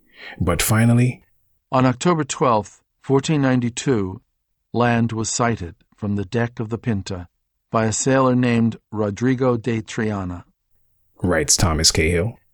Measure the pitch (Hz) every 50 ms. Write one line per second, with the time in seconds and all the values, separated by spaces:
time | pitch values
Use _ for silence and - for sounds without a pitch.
0 | _ _ _ - - - - - 87 131 127 - - - 113 110 117 117 120 120
1 | 123 120 - - _ _ _ _ _ _ _ _ _ _ 139 131 127 127 123 -
2 | - 180 175 156 147 - - - 156 127 113 107 101 - - _ _ _ _ _
3 | - - 135 139 139 - 160 143 139 131 127 123 120 117 120 - - 147 127 107
4 | 98 92 95 - - _ _ _ _ _ _ _ _ _ - 113 120 120 117 117
5 | 117 113 110 110 110 - - - 120 117 110 - 92 82 - _ _ _ _ _
6 | 107 101 104 101 98 92 - 117 117 117 - - 113 107 117 104 - 127 107 98
7 | 92 - 95 87 87 - _ _ _ _ _ _ _ _ - 113 110 110 104 -
8 | - 131 135 135 131 127 123 123 127 120 117 117 113 113 - - _ _ 110 104
9 | 107 104 98 - 120 131 131 123 135 127 120 113 - 123 113 110 104 - - 123
10 | 110 107 104 98 92 90 90 87 - _ _ _ _ _ _ _ _ _ _ _
11 | _ _ _ - - 92 82 80 76 - - - - - 76 76 80 - - -
12 | 80 - 85 82 87 117 - - _ _